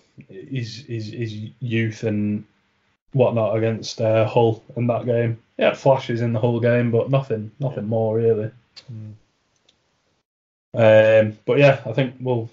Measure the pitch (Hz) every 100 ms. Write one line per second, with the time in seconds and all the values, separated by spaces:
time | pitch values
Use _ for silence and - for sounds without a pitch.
0 | _ - - 95 95 131 110 104 - 117
1 | 107 120 113 107 107 - 123 113 113 107
2 | 113 104 104 104 - _ _ _ _ _
3 | _ 135 113 113 107 110 113 110 - -
4 | 110 113 110 123 117 113 - - 120 117
5 | 120 117 117 113 _ - - - 139 127
6 | - 117 117 113 120 117 120 120 120 113
7 | 127 139 - 107 107 - 135 - 104 113
8 | 110 110 113 107 110 - _ - - 113
9 | 107 107 _ _ _ _ _ _ _ _
10 | _ _ _ _ _ _ _ 117 110 110
11 | 110 110 110 107 - 127 143 - 120 113
12 | 127 - 127 117 113